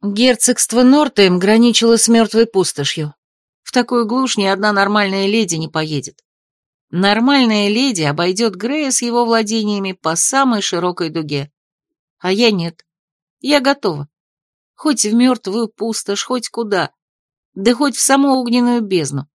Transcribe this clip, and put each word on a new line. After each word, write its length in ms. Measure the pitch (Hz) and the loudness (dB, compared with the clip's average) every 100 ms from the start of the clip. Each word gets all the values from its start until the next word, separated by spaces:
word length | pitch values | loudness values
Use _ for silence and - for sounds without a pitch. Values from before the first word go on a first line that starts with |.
Герцогство 800 | 202 202 254 247 - 240 - 226 | -6 0 2 2 0 0 0 4
Нортейм 560 | 254 285 294 - 196 180 | 6 6 4 4 4 4
граничило 600 | 190 220 240 220 233 226 | 2 4 4 4 2 2
с 100 | 226 | 4
мертвой 400 | 226 220 220 226 | 4 4 2 2
пустошью. 680 | 196 175 - 139 - 151 - _ _ _ _ | 2 -2 -2 -6 -6 -8 -10 _ _ _ _
В 100 | - | -4
такую 360 | 254 240 247 226 | -2 0 0 0
глушь 300 | 247 262 - | -2 -2 -2
ни 80 | 196 | -2
одна 280 | 190 208 | 0 0
нормальная 540 | 202 196 208 202 190 196 | 0 0 0 0 -2 0
леди 280 | 214 208 165 | 0 -2 -4
не 120 | 160 | -6
поедет. 560 | 160 156 151 - _ _ _ _ _ _ _ _ | -6 -4 -6 -8 _ _ _ _ _ _ _ _
Нормальная 760 | 170 196 208 240 285 247 214 202 | -2 0 2 2 2 2 0 0
леди 360 | 214 269 202 | 0 0 0
обойдет 520 | 151 151 175 190 233 185 | -2 -2 -2 0 -2 -2
Грея 340 | 214 294 285 | -6 -4 -2
с 140 | 254 | -2
его 200 | 240 240 | -2 -2
владениями 680 | 240 226 214 226 208 208 196 | 0 0 0 -2 -2 -4 -4
по 240 | 185 160 165 | -6 -6 -2
самой 460 | - 269 269 220 | -2 0 0 0
широкой 480 | 196 175 180 175 165 | -2 -2 -4 -4 -6
дуге. 420 | 160 151 147 139 _ _ _ _ _ _ _ | -6 -6 -6 -8 _ _ _ _ _ _ _
А 140 | 180 | -4
я 180 | 196 240 | 2 2
нет. 340 | 202 170 165 _ _ _ _ _ _ | 0 -4 -10 _ _ _ _ _ _
Я 200 | 254 285 | -2 0
готова. 480 | 262 277 208 151 147 _ _ _ _ _ _ _ | 2 0 -2 -4 -10 _ _ _ _ _ _ _
Хоть 280 | 311 240 208 | -4 -2 0
в 80 | |
мертвую 560 | 226 247 247 - 208 226 | 2 2 2 -4 -4 -6
пустошь, 540 | _ 226 220 - 202 | _ -6 -6 -6 -6
хоть 260 | - 254 233 | -4 -6 -6
куда. 420 | - 226 196 151 _ _ _ _ _ _ - | -8 -2 -2 -2 _ _ _ _ _ _ -2
Да 180 | 196 | 0
хоть 220 | 240 285 - | 2 0 0
в 60 | |
саму 380 | - 277 277 262 | 0 2 4 2
огненную 420 | 240 240 240 240 | 0 0 2 0
бездну. 460 | 214 185 143 143 - | 0 -2 -2 -6 -10